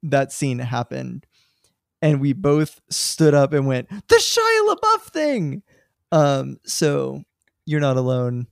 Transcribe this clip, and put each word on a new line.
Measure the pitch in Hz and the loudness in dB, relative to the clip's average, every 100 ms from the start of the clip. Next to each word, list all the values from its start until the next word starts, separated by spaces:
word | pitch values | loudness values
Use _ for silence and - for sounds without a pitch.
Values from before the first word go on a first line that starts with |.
that | 160 135 139 | 0 0 0
scene | - 143 123 | -4 -4 -2
happened, | 123 120 120 131 127 123 _ _ _ _ _ _ _ _ | -4 -4 -6 -8 -10 -12 _ _ _ _ _ _ _ _
and | 156 147 | 0 0
we | 143 | 0
both | 139 143 147 156 - _ | 0 2 2 0 -6 _
stood | - - - 160 | -6 -6 2 4
up | 143 139 | 6 4
and | 143 135 | 2 0
went, | 127 127 | -2 -4
"The | 202 - 453 | -14 2 2
Shia | - - 453 453 427 359 | 2 0 0 2 2 0
LaBeouf | 440 440 - | 0 0 -2
thing!" | 330 302 269 156 135 _ _ _ _ _ | -2 -2 0 -2 -6 _ _ _ _ _
Um, | 160 147 135 135 135 | 2 2 2 -4 -10
so | - - 151 143 65 67 - _ _ _ - | -10 -2 0 0 -4 -8 -14 _ _ _ -4
you're | 151 | -2
not | 143 131 | 0 0
alone | 127 127 123 123 123 | 0 0 -2 -4 -8